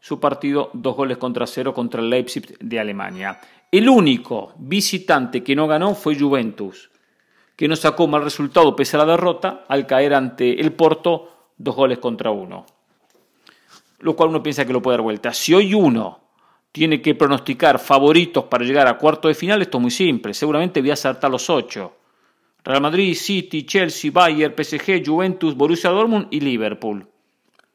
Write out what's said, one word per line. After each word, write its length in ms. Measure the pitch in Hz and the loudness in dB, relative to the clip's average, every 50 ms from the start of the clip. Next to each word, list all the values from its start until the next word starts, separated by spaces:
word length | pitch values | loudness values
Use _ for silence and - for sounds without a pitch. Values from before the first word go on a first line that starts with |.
su 180 | - - 151 - | -12 -10 -6 -2
partido 520 | 147 143 135 - - 143 143 143 - - | -2 -2 -2 -2 -4 -2 -2 -2 -4 -4
dos 240 | - 123 113 131 123 | -8 -8 -6 -4 -4
goles 220 | 135 139 131 123 123 | -2 -4 -4 -4 -6
contra 280 | 131 123 120 120 120 | -6 -6 -4 -4 -6
cero 280 | - - 135 123 135 131 | -6 -6 -6 -6 -6 -4
contra 260 | 123 120 117 - 113 | -6 -6 -6 -4 -4
el 80 | 113 117 | -2 0
Leipzig 480 | 123 127 120 - - 127 - - - - | 0 0 -2 -4 -8 -12 -12 -14 -18 -14
de 220 | - 117 117 113 | -12 -8 -6 -6
Alemania. 580 | 107 104 101 98 95 98 92 92 95 98 95 - - - _ _ _ - | -6 -6 -6 -8 -10 -10 -12 -10 -10 -10 -10 -12 -16 -20 _ _ _ 2
El 160 | 175 202 226 269 | 2 4 6 6
único 640 | 262 226 170 143 123 117 - - 120 104 98 - - | 6 6 6 4 2 0 -2 -6 -8 -8 -8 -12 -16
visitante 880 | - 127 135 185 208 202 - 202 180 - - 156 139 127 120 131 123 123 | -16 -8 -4 -4 -2 -2 -2 -4 -4 0 0 0 0 0 -2 -6 -4 -2
que 100 | 139 139 | 0 0
no 120 | 147 156 | 0 2
ganó 280 | 151 151 156 180 208 196 | 0 0 0 0 0 -2
fue 240 | 202 - 156 147 139 | -2 -2 -2 0 0
Juventus, 680 | 147 139 139 131 113 110 101 - 101 92 - - - _ _ _ _ _ _ _ _ _ _ _ _ _ _ | 0 0 2 0 -2 -4 -6 -10 -12 -12 -12 -16 -20 _ _ _ _ _ _ _ _ _ _ _ _ _ _
que 140 | - 156 151 | -4 -2 -2
no 80 | 160 | 0
sacó 320 | 156 - 156 151 - 170 151 | 2 0 0 2 2 2 2
mal 160 | 147 147 147 | 2 0 -2
resultado 500 | 147 - - 143 143 - 180 160 143 - | -2 -4 -4 -4 0 4 6 6 6 4
pese 220 | - 135 - - | 2 -2 0 2
a 40 | 147 | 2
la 40 | 151 | 4
derrota 600 | 156 170 170 185 180 170 170 190 190 - - - - | 4 4 2 2 0 -2 -2 -4 -6 -8 -8 -6 -4
al 180 | 135 143 139 | -2 -2 0
caer 280 | - 131 131 143 143 143 | 2 2 2 4 4 2
ante 440 | 135 131 123 123 - 127 123 - - | 2 0 -2 -4 -2 0 0 0 0
el 100 | 156 156 | -2 -2
Porto 800 | 156 - 165 156 156 160 - 175 165 - - - - _ _ _ _ - | 0 4 4 4 4 2 0 -2 -2 -2 -6 -12 -20 _ _ _ _ -10
dos 180 | 104 127 110 | -8 -4 0
goles 220 | 131 139 127 123 123 | 2 2 2 2 0
contra 320 | - 123 113 104 - 113 | -4 -6 -6 -4 -4 -4
uno. 340 | 107 98 92 90 92 92 - _ _ _ _ _ _ _ _ _ _ _ _ _ _ _ _ _ _ _ _ _ - - _ _ _ _ | -4 -4 -8 -12 -16 -18 -20 _ _ _ _ _ _ _ _ _ _ _ _ _ _ _ _ _ _ _ _ _ -20 -20 _ _ _ _
Lo 180 | - 160 160 | -4 -2 2
cual 140 | 170 165 160 | 2 2 2
uno 120 | 160 151 | 2 -2
piensa 220 | - 151 135 147 131 | -4 -4 -2 -2 -2
que 80 | 123 | 0
lo 80 | 127 123 | 0 0
puede 160 | 117 127 123 | 0 0 0
dar 80 | 117 113 | 0 0
vuelta. 300 | 113 107 101 - 120 - | -2 -4 -4 -6 -6 -6
Si 180 | - - 147 | -4 0 2
hoy 220 | 170 196 214 190 208 | 4 4 4 4 2
uno 460 | 214 180 139 117 113 101 87 - - _ _ _ _ _ _ _ _ _ _ | 4 4 4 2 0 -4 -8 -12 -16 _ _ _ _ _ _ _ _ _ _
tiene 300 | - 151 160 160 156 123 | -4 -2 0 0 0 0
que 120 | - 156 139 | 0 0 0
pronosticar 640 | 147 156 139 143 127 - - 131 - 170 151 127 120 | 2 2 2 2 0 -4 -6 -2 2 4 4 4 2
favoritos 680 | - - 139 135 139 147 160 175 170 170 - 135 127 | 2 2 4 4 6 6 6 4 4 2 -2 -4 -2
para 200 | - 127 120 120 | 0 -2 -2 0
llegar 240 | 123 135 143 135 123 | 2 2 4 4 4
a 80 | 117 | 4
cuarto 320 | - 147 156 151 151 - 156 | 2 2 2 2 2 2 0
de 60 | 147 | 0
final, 260 | - 170 185 214 208 | 0 0 0 0 0
esto 160 | 185 - - | 0 -2 -2
es 60 | 123 | -2
muy 80 | 123 123 | -2 -2
simple. 420 | 120 - 185 165 131 110 - 104 | 0 0 0 0 0 -2 -4 -8
Seguramente 480 | 101 - 151 151 147 151 175 180 180 156 | -6 -4 -2 0 0 0 0 0 -2 0
voy 80 | 127 143 | 0 0
a 60 | 147 | -2
acertar 360 | 143 - 135 127 - 147 135 | 0 -2 -4 -4 -2 -2 -2
los 200 | 131 131 - - | -2 -2 -2 0
ocho. 480 | 165 131 - - - 107 92 85 _ _ _ _ _ _ _ _ _ _ _ _ _ _ - | -2 -2 -2 -4 -10 -12 -14 -14 _ _ _ _ _ _ _ _ _ _ _ _ _ _ -6
Real 160 | - 135 139 | -2 0 0
Madrid, 340 | 143 151 165 190 196 180 160 | 0 0 0 0 0 0 -2
City, 520 | - - - 202 180 - - 165 151 135 | -4 -4 -4 -4 -4 -4 -6 -8 -8 -6
Chelsea, 440 | - - 196 185 160 - - - 147 | -2 0 0 0 -2 -4 -6 -6 0
Bayern, 440 | 139 180 180 165 156 151 151 143 - | 2 4 4 4 4 2 0 -2 -2
P 80 | - | -4
S 160 | 143 - 156 143 | -6 -6 -6 -6
G, 280 | - 196 185 175 139 | -2 -2 -2 -2 0
Juventus, 480 | 143 156 175 190 185 180 180 170 156 135 | 0 0 0 0 0 -2 -2 -2 -2 0
Borussia 360 | 127 143 156 170 165 - 180 | 2 2 2 2 2 0 0
Dortmund 380 | 180 202 226 233 220 208 - - | 2 2 0 0 0 -2 -2 -4
y 100 | - 151 | -6 -4
Liverpool. 640 | 143 139 123 110 110 104 104 - 113 107 104 98 92 _ _ _ _ _ _ _ _ _ _ _ _ _ | -2 -2 -2 -2 -2 -4 -6 -6 -8 -8 -8 -8 -10 _ _ _ _ _ _ _ _ _ _ _ _ _